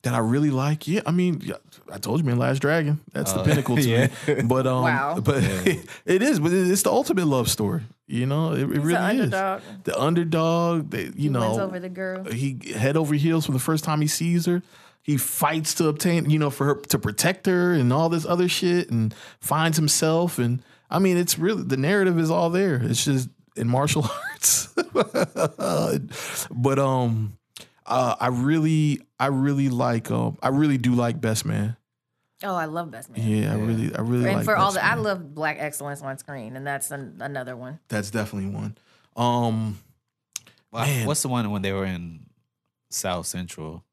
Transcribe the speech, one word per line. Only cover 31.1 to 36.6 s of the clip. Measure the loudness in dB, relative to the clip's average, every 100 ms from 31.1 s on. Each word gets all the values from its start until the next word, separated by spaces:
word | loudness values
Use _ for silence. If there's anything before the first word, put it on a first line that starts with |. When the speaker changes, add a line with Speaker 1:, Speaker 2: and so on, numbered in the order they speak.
| -2
Speaker 1:
Best | -2 -2
Man. | -2 -2 -4 -6 _ _ _ _ _ _
Speaker 3:
Oh, | -6
I | -4
love | -4 -6 -8
Best | -14 -12
Man. | -4
Speaker 1:
Yeah, | 0 0 0
I | -2
Speaker 2:
Yeah. |
Speaker 1:
really, | -2 -2 -2
I | -4
really | 0 2 2
Speaker 3:
And | 2
Speaker 1:
like |
Speaker 3:
for | 2 2
all | 2
Speaker 1:
Best |
Speaker 3:
the, | 2
I | 0
Speaker 1:
Man. | 0
Speaker 3:
love | -2 -4 -8
black | -6 -4 -4
excellence | -8 -8 -10 -10
on | -10 -12
screen, | -12 -12 -12
and | -10